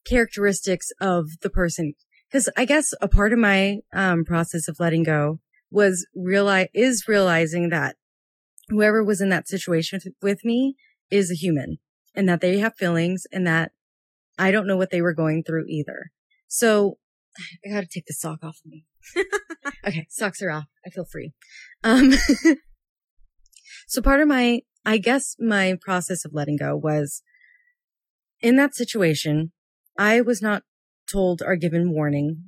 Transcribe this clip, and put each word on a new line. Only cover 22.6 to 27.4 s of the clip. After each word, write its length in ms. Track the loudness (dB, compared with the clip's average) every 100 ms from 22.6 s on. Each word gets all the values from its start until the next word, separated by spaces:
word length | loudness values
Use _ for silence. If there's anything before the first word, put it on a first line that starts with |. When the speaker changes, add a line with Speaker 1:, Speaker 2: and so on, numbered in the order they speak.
| -2 _ _
Speaker 1:
<laughs> 960 | _ _ _ _ _ _ _ -20 -20 -8
so 140 | -2
part 180 | 2 4
of 80 | 4
my, 320 | 2 2 0 -4 _
I 140 | -2 0
guess 380 | 2 0 -2 -4
my 380 | -2 0 0 -2
process 440 | -4 -4 -4 -8
of 80 | -6
letting 220 | -6 -4 -2
go 200 | -2 -2
was 460 | -2 -2 -2 -8 -18 _